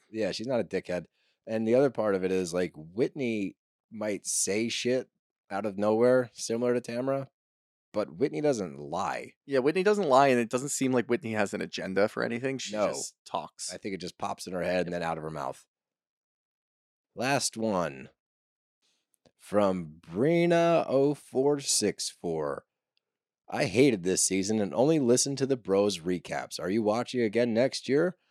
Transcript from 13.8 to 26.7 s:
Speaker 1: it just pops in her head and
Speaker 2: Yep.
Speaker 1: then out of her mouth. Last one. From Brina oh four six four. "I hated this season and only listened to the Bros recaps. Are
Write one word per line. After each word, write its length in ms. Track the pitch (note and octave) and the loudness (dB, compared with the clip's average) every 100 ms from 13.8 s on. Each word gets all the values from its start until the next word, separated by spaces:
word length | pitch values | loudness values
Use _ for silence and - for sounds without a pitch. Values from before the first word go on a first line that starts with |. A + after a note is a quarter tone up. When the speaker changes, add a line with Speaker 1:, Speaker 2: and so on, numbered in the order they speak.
| G#2 | -8
Speaker 1:
it 40 | F#2+ | -8
just 180 | F2 - | -10 -8
pops 280 | G2+ F#2 - | -8 -8 -8
in 60 | |
her 100 | F2+ | -6
head 240 | E2+ F#2 F2 | -2 -2 -2
and 60 | |
Speaker 2:
Yep. 80 | F2 | -4
Speaker 1:
then 80 | E2 | -4
out 80 | E2 | -6
of 40 | |
her 60 | D#2 | -8
mouth. 340 | D2+ C2+ - _ _ _ _ _ _ _ _ _ _ _ _ _ _ _ | -8 -8 -10 _ _ _ _ _ _ _ _ _ _ _ _ _ _ _
Last 420 | - A#2+ C#3 - A2+ | -6 -2 0 -2 -4
one. 520 | A2 F#2 D#2+ C2+ - _ _ _ _ _ _ _ _ _ _ _ _ _ | -2 0 -2 -4 -16 _ _ _ _ _ _ _ _ _ _ _ _ _
From 580 | - G2+ G2+ F#2 D#2+ D#2 - | -4 0 2 0 -6 -14 -10
Brina 760 | F2 C#3+ E3+ E3+ E3+ E3+ E3+ - | -2 2 2 4 4 4 2 2
oh 260 | C3 C#3 | 2 2
four 460 | D3 - B2 C#3 D3 | 0 -4 0 0 0
six 480 | C#3 - G2+ - - | 0 0 0 -2 -8
four. 560 | - F2 D#2+ D2 - - _ _ _ _ _ _ _ - | -8 -6 -4 -4 -6 -10 _ _ _ _ _ _ _ -10
"I 160 | A2 | -4
hated 380 | C#3 G2+ C#3+ G#2 | 0 6 6 4
this 180 | F2 F2 | 0 2
season 360 | - F#2+ F#2+ A2 | 2 0 0 0
and 120 | G2 | 0
only 260 | D2 C#3 D#3+ | 2 4 4
listened 400 | A#2+ B2 C#3 C#3 | 4 4 2 -2
to 80 | C3+ | -2
the 100 | C3 | -2
Bros 420 | G2 G2 G#2 F2+ | 2 4 4 2
recaps. 600 | D#2+ F2+ - D2 B1 - | -2 -4 -2 -6 -6 -6
Are 100 | F2+ | -2